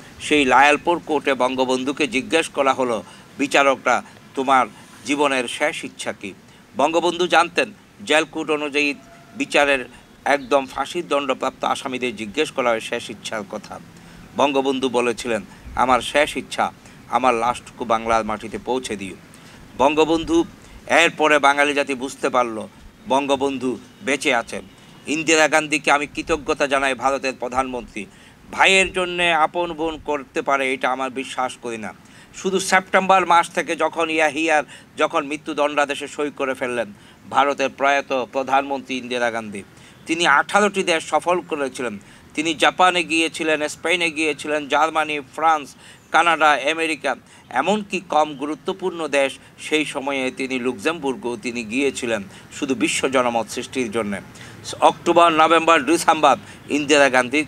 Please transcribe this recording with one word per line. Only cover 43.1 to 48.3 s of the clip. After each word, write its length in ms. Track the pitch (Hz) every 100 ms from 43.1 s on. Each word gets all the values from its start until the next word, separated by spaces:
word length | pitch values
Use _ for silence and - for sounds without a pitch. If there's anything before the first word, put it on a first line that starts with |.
| 165 160 - 160 151 147
স্পেনে 440 | - 165 180 170
গিয়েছিলেন, 560 | 151 160 143 151 151 139
জার্মানি, 520 | 147 160 160 151 147
ফ্রান্স, 560 | 131 - 160 156 135 - - - -
কানাডা, 480 | 156 170 156 156 139 139
আমেরিকা, 440 | 160 160 151 139 120 - - -
এমনকি 520 | 120 165 214 202 180 -
কম 240 | 151 151